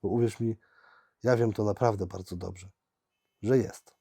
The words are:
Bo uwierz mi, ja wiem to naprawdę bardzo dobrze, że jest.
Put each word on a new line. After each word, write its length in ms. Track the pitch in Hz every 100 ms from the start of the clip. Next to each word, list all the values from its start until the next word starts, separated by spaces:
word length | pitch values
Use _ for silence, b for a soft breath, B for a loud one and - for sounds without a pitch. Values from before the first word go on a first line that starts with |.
Bo 60 | 101
uwierz 320 | 113 117 -
mi, 160 | 113 110 b b b b b b
ja 140 | 123 123
wiem 160 | 117
to 120 | 104
naprawdę 420 | 104 98 120 104 90
bardzo 300 | 92 92 90
dobrze, 340 | 92 92 98 _ _ _ _ _ _ _
że 160 | 101 131
jest. 360 | 107 - _ _